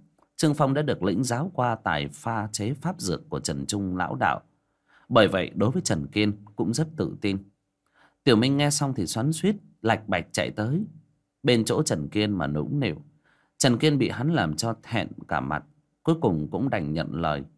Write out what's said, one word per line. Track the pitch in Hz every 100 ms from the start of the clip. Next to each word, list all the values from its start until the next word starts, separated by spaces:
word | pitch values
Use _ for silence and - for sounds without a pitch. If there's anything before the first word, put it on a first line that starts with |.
| - _ _ -
Trương | 156
Phong | 143 139
đã | 139
được | 151 92
lĩnh | 92 95
giáo | 123 123 180
qua | - 123
tài | 113 98 78 71
pha | - 117 110 107
chế | - 104
pháp | 147 165 -
dược | 98 80 -
của | 71
Trần | 73 69 67
Trung | 101 98 92
Lão | 87
Đạo. | 135 95 60 - _ _ _ _ _ -
Bởi | 123 95
vậy, | 95 85
đối | - 104
với | 180
Trần | - 82 71
Kiên | 104 107 101 - -
cũng | 87
rất | 120 156 -
tự | 92 -
tin. | 101 95 - _ _ _ _ _ _ _
Tiểu | 139 110
Minh | 127 139
nghe | 147
xong | 143 139
thì | 131 85
xoắn | 117 139
xuýt, | 160 190 208 - _
lạch | 110 107 -
bạch | 90 82
chạy | - 64
tới | - 110 165 220 - _ _ _ _
bên | 131 120
chỗ | 110 117
Trần | 156 92 71
Kiên | 107 104
mà | 95 71
nũng | 73 76 147
nịu. | 113 76 - _ _ _ _ _
Trần | 135 117
Kiên | 156 143
bị | 110
hắn | 101 139
làm | 160 82 76
cho | 117 110
thẹn | - 113 - - -
cả | 78
mặt, | 67 73 - _ _ _ -
cuối | 160
cùng | 117 80 73
cũng | 95 127
đành | 107 73
nhận | 80 -
lời | 80 80 71 69